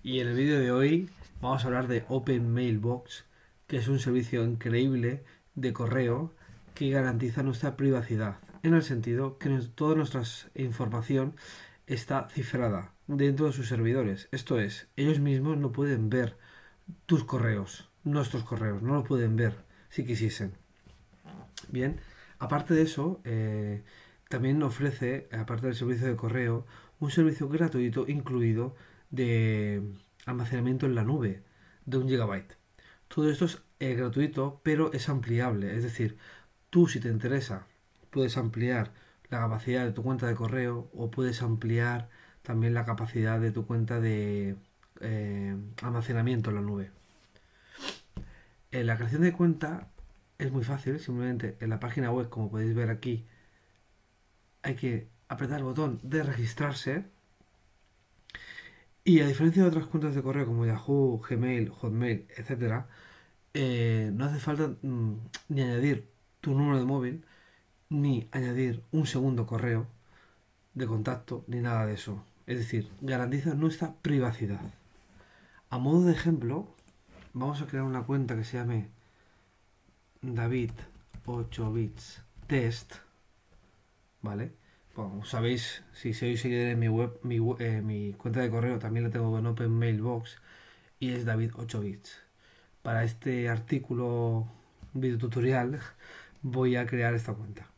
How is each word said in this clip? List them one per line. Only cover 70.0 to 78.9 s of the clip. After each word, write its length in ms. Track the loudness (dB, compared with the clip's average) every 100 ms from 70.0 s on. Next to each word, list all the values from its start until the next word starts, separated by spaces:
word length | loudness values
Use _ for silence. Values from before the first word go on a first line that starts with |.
| _ -20 -20 _ _ _ _
de 100 | -6
contacto, 580 | -2 0 -2 -4 -6 -10 -4
ni 120 | -2
nada 280 | 0 0 0
de 80 |
eso. 280 | -2 -6 -10 -12 _
Es 140 | -6 -4
decir, 280 | -2 -2 -4 -8
garantiza 540 | -4 -2 0 0 0
nuestra 400 | 2 2 0 -6 -4
privacidad. 580 | 0 2 2 -2 -4 -4 -8 -14 -20 -20 -20 -20 -20 -20 -20 -20 _
A 80 | 0
modo 260 | 6 8
de 80 | 8
ejemplo, 540 | 6 4 2 0 -4 -6 -16 -20 _ _ -20 -12
vamos 300 | -4 -4 -4
a 20 |
crear 180 | -4 -2
una 200 | -2 -2
cuenta 320 | 0 0 0
que 80 | -2
se 140 | -4 -4
llame 320 | -2 -2 -4